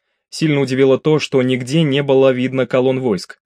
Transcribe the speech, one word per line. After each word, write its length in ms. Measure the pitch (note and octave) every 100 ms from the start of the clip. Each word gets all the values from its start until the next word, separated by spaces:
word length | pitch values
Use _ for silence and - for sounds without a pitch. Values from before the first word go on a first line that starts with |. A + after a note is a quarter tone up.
| _ _ _
Сильно 300 | - D#3+ C#3+
удивило 380 | C3 C3 C3+ C3
то, 200 | D#3 D3+
что 240 | - C3+
нигде 400 | B2+ B2+ A#2+ D#3
не 200 | D#3 C#3
было 300 | C#3 C3+ C3+
видно 340 | B2+ B2+ C3 B2
колонн 320 | C3 C3 C3
войск. 400 | B2+ F#2 - -